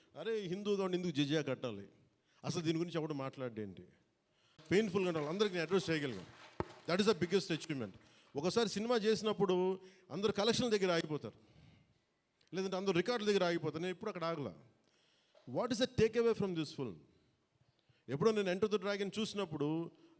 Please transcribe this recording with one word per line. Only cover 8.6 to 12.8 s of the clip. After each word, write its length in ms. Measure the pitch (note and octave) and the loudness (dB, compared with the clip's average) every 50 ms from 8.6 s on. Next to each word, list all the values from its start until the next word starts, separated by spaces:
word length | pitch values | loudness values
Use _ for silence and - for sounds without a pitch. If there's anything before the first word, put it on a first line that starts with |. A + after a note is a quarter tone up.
| A#3 F#3+ | 2 0
సినిమా 280 | - G3+ A3 A#3 B3 | 0 -2 0 2 2
చేసినప్పుడు 840 | A3+ G3 A3 G#3+ D#3+ G3+ G#3+ G#3 - G3+ A#3+ A3+ F3+ - E3 F#3 - - - - - _ - | 2 4 2 2 2 2 0 0 2 2 2 4 4 2 0 0 -4 -8 -16 -20 -20 _ -10
అందరూ 220 | C#3 F#3+ G3+ G#3+ | -6 -2 0 0
కలెక్షన్ల 440 | - G3 G#3 A#3+ - - B3+ A#3+ G#3+ | 2 2 2 2 2 2 2 2 2
దగ్గర 160 | G3+ F#3+ F#3 | 2 4 4
ఆగిపోతారు, 420 | E3+ E3 E3 D3+ D3+ C#3 - G#2 - - - - - - - - - - _ _ _ _ _ _ _ _ _ _ _ _ _ _ D#3+ | 2 2 0 0 -4 -6 -6 -8 -12 -14 -20 -20 -20 -20 -20 -20 -20 -20 _ _ _ _ _ _ _ _ _ _ _ _ _ _ -6
లేదంటే 220 | F#3 F#3+ F#3+ F#3 | -4 -4 -2 -2
అందరూ 160 | F#3 | 0